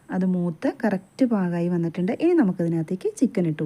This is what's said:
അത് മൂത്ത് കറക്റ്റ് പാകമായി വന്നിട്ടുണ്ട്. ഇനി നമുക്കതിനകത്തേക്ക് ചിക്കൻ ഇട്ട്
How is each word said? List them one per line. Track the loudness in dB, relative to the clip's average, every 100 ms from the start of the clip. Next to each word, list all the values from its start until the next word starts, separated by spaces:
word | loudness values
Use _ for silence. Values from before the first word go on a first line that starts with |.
| -8 -2
അത് | 0 0
മൂത്ത് | -2 -2 -4 -2 -2
കറക്റ്റ് | -2 -4 0 2 2
പാകമായി | 0 0 0 0
വന്നിട്ടുണ്ട്. | -2 -2 -2 0
ഇനി | 2 4
നമുക്കതിനകത്തേക്ക് | 2 2 0 0 -2 -4 -4 0
ചിക്കൻ | 0 0 -2
ഇട്ട് | 0